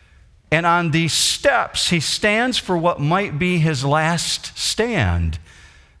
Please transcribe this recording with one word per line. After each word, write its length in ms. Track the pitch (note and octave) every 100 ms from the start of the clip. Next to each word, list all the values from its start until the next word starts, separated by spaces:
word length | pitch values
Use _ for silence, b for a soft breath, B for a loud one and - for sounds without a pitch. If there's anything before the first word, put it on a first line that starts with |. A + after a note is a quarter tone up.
| b b b _ -
and 140 | D#3
on 260 | E3+ E3+ E3+
these 220 | D#3 E3
steps, 760 | - - - C#4+ B3 - - -
he 100 | F3
stands 560 | - - G#3+ G#3+ B3+ A#3+
for 220 | - F3+
what 220 | E3+ -
might 380 | C#3+ F#3 G3+ C#3+
be 200 | F3+ F3+
his 260 | D#3 C#3
last 760 | C#3 D3+ D#3+ E3 - - - -
stand, 800 | - - A#3 G#3 F#2 F2 E2+ D#2 B B B B B B